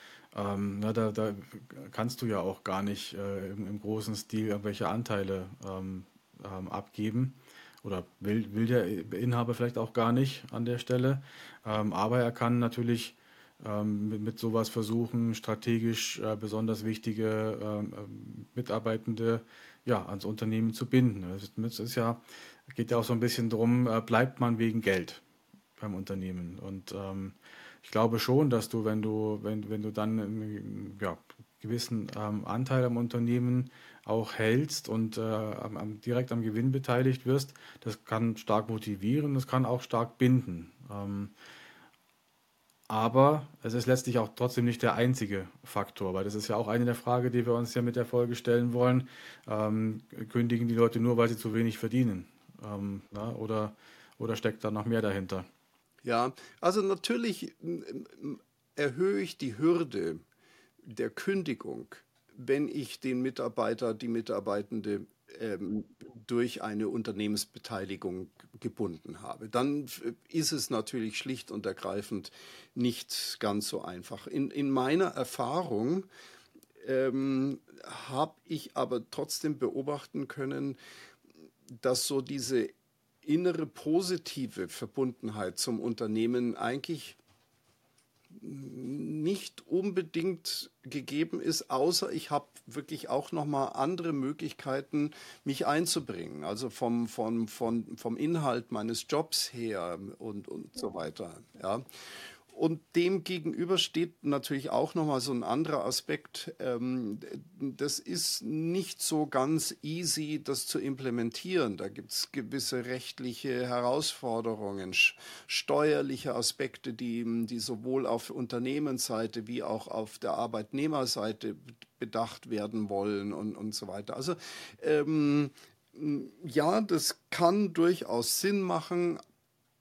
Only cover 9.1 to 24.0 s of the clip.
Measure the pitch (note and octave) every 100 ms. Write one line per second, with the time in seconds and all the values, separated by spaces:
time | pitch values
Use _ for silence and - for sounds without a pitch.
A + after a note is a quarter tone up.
9.1 | F2+ B2 A#2+ A#2 A#2 A#2+ A#2+ A2+ A#2+ A2+
10.1 | B2 C3+ - - A#2 A#2 A#2+ - B2+ C3
11.1 | C#3 - - - - A2 G#2+ G#2 F#2 A2
12.1 | B2 A#2+ A#2+ A#2+ A#2+ A#2 A#2+ A#2 A#2 -
13.1 | - - - - - G#2+ G#2 G#2+ G#2 G#2+
14.1 | G#2+ G#2+ A2 A2+ A2+ A2 A#2 G#2+ A2+ A2+
15.1 | A#2+ A#2 A2 - G#2+ A#2+ A#2 A2+ A2+ -
16.1 | - G#2+ G#2+ A2 A2 A2+ G#2+ A2 A2 A#2
17.1 | G#2+ A2 A2 A2 - G#2+ G#2 G#2 - G#2
18.1 | G#2+ - - G#2+ B2 B2 A2+ A2+ A2 A#2+
19.1 | A2 A2+ A2+ - - - - B2 G#2+ F2+
20.1 | G2 G2 A2 A2 A2 A2+ A2 - C3 B2+
21.1 | G2 F2+ G2 G2+ - A2+ - A2+ B2 A#2
22.1 | A#2 - - - - - - A#2 A#2 A#2
23.1 | A#2 A#2+ A#2+ A2+ A2 A#2 B2 B2 A2+